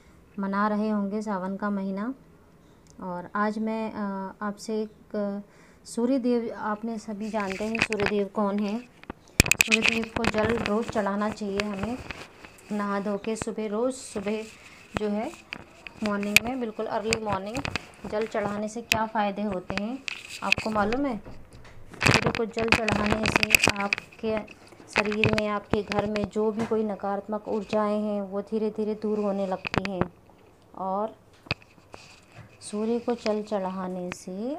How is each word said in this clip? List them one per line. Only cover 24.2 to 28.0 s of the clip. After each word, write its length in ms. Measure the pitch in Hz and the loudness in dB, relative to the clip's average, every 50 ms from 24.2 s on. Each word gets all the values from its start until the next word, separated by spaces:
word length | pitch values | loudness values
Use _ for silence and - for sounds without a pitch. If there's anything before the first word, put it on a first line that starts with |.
| 226 220 220 214 208 - - - - - - - - - | -2 0 0 0 -2 -6 -12 -20 -20 -20 -20 -20 -20 0
शरीर 460 | - 208 208 208 208 214 214 214 214 | 2 2 4 4 4 4 6 6 6
में, 140 | 214 214 208 | 6 4 2
आपके 340 | 208 202 202 - - 214 | 0 -2 -2 -2 -4 -4
घर 240 | 202 - 208 208 202 | -2 0 0 0 0
में 220 | 208 214 208 202 190 | 2 0 0 -2 -2
जो 240 | - 214 214 220 | 0 0 0 2
भी 140 | 208 220 226 | 0 0 -2
कोई 180 | - 226 220 220 | 0 0 0 0
नकारात्मक 640 | 214 196 - - 196 202 202 - - 214 208 - - | -2 -2 -4 -4 -4 -4 -4 -4 -4 -6 -6 -4 -2
ऊर्जाएं 540 | 214 220 190 - 214 214 214 208 208 214 | -2 -2 -2 0 0 2 2 2 2 0